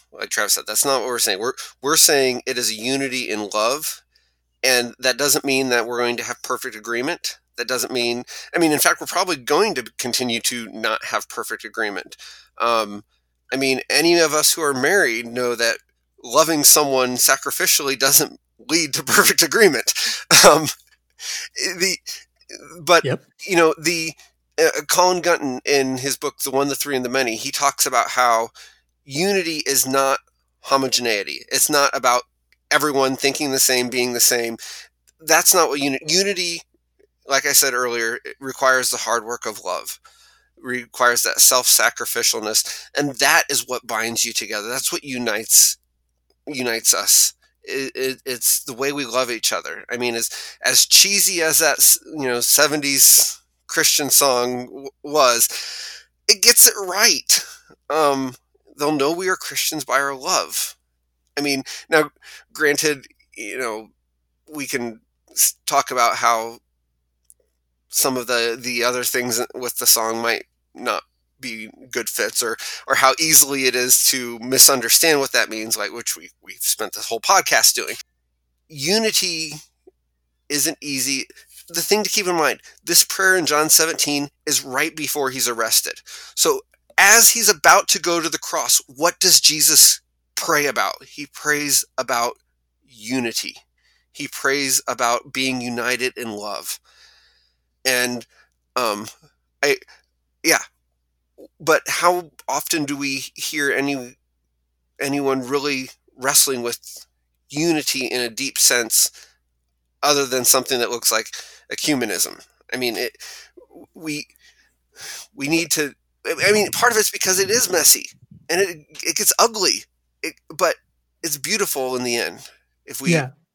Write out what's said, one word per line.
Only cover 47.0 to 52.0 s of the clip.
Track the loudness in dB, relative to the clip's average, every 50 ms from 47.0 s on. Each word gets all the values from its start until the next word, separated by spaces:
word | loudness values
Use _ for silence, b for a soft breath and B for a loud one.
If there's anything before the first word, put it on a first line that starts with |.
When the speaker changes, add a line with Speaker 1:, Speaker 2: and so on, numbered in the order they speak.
| 2 2 2 2 2 0 -2 _ _ _ _ _ -12
Speaker 1:
It, | -8 -6 -6 -6 -6 -6
it, | -4 -4 -4 -6 -6 -8
it's | -10 -8 -4 -2 -2 -2 -2 -4
the | -8 -8
way | -4 -4 -4 -2
we | -4 -6
love | -4 -2 -2 -2 -2
each | -4 -4 -4 -4 -4
other. | -4 -6 -8 -12 -12 -12 -8
I | -6
mean, | -4 -2 -2 -2
as, | -2 -4 -6 B B B B B B B
as | 0 2 2 2
cheesy | 4 6 4 4 4 2 0 0 0 2 2 0
as | 2 2 4
that | 4 2 2 4
s-, | 4 4 2 2